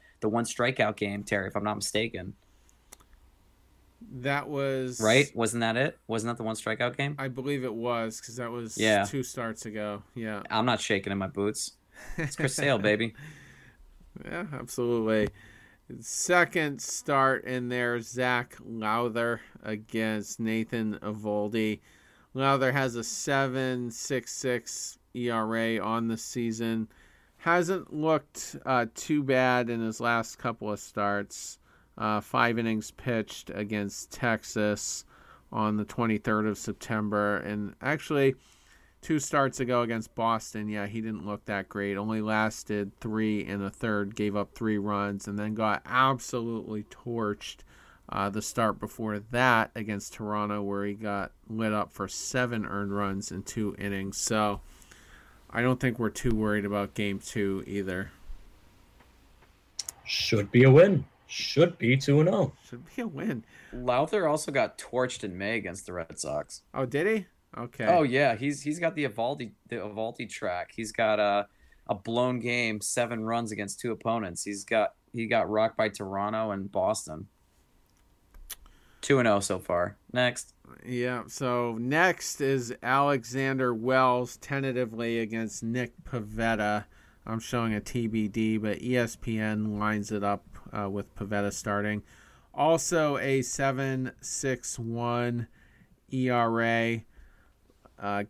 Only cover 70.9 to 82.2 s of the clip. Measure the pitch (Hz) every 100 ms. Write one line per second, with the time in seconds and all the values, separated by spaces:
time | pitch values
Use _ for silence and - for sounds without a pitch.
70.9 | - 110 107 104 101 101 _ - - -
71.9 | 104 - 117 123 127 120 120 117 107 -
72.9 | - 117 117 110 117 113 104 101 - 120
73.9 | 110 117 117 98 85 - 101 - 113 101
74.9 | - _ 120 113 117 90 107 110 - 110
75.9 | - 98 98 101 110 110 98 98 101 95
76.9 | 101 - 78 98 _ _ _ _ _ _
77.9 | _ _ _ _ - - - - - _
78.9 | _ - 139 117 101 101 92 - 87 90
79.9 | - - 127 123 120 - _ - - -
80.9 | 123 123 123 87 - 131 120 120 113 123
81.9 | 151 180 170